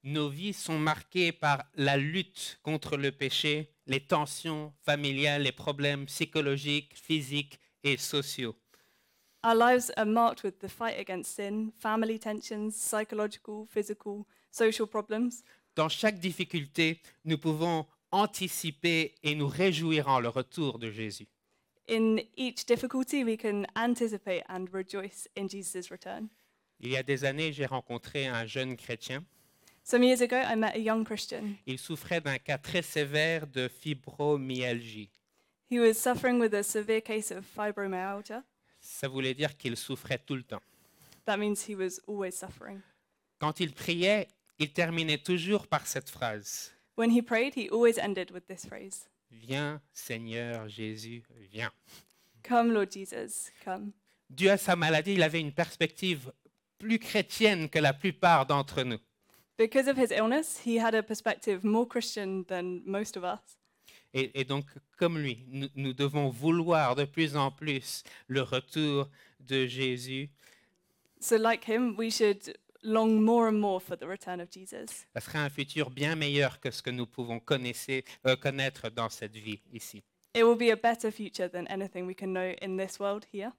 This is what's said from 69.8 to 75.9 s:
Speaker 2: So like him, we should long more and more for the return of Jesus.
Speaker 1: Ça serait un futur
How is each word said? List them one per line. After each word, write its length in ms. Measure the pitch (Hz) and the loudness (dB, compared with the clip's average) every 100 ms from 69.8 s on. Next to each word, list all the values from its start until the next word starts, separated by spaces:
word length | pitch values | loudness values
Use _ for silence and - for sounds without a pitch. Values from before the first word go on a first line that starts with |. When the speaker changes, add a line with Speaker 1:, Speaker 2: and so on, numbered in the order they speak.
| 131 123 123 131 143 _ - _ _ _ _ _ _ _ | 0 -2 -4 -6 -8 _ -20 _ _ _ _ _ _ _
Speaker 2:
So 160 | - 226 | 2 4
like 280 | 226 226 - | 4 2 0
him, 260 | 226 247 202 | 2 2 0
we 140 | 226 | -2
should 480 | 214 214 196 - - _ _ | 4 4 2 -6 -18 _ _
long 380 | 220 220 220 220 | 2 4 6 6
more 260 | 214 233 226 | 8 8 6
and 140 | 214 | 4
more 180 | 208 185 | 2 0
for 160 | - | -4
the 120 | 180 147 | -8 -8
return 340 | 196 - 180 | -10 -8 -10
of 80 | 175 | -10
Jesus. 540 | 185 185 - 226 - - | -16 -14 -12 -12 -14 -12
Speaker 1:
Ça 60 | 117 | -12
serait 180 | - 156 | -6 -2
un 120 | 143 | -2
futur 400 | 139 170 156 135 | -2 -4 -2 -4